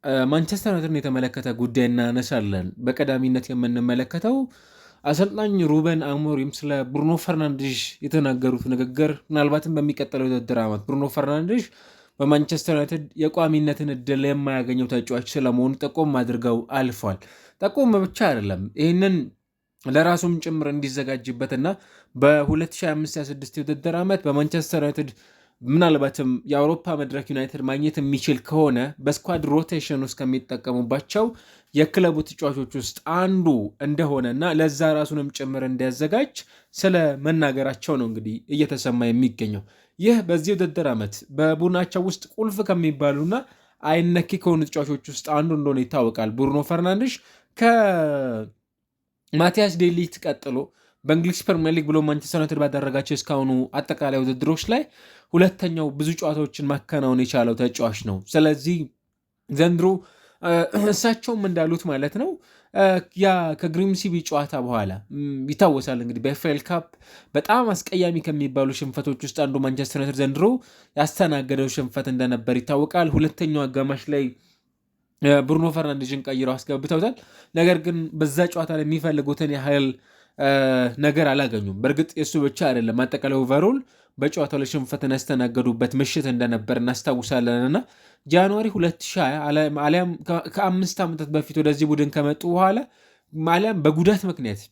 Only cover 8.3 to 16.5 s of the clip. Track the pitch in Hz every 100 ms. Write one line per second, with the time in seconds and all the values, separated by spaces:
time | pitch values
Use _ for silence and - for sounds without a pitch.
8.3 | 127 131 123 127 127 127 127 151 147 _
9.3 | 151 147 151 160 156 147 147 139 135 131
10.3 | 127 117 123 110 104 104 135 139 151 139
11.3 | 147 170 233 - _ - - _ _ 139
12.3 | 147 147 156 - 151 147 165 147 - 151
13.3 | 151 160 156 151 143 147 131 123 135 139
14.3 | 143 139 135 123 127 123 123 117 123 123
15.3 | 147 131 123 127 135 143 - 156 135 120
16.3 | 117 120